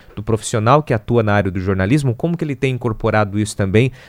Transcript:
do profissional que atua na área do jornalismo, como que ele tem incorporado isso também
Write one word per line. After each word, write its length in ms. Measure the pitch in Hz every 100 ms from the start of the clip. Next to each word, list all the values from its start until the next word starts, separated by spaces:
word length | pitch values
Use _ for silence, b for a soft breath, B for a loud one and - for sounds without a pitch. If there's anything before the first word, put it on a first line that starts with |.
| b -
do 60 |
profissional 600 | 107 110 - 117 110 147
que 100 | 151
atua 300 | 113 - 117
na 120 | 107
área 160 | 104 95
do 100 | 95
jornalismo, 520 | 92 95 95 151 139
como 220 | 113 170 170
que 80 |
ele 120 | 156 131
tem 180 | 135
incorporado 640 | 123 120 107 113 107 101 104
isso 180 | 107 -
também 360 | 98 107 131 B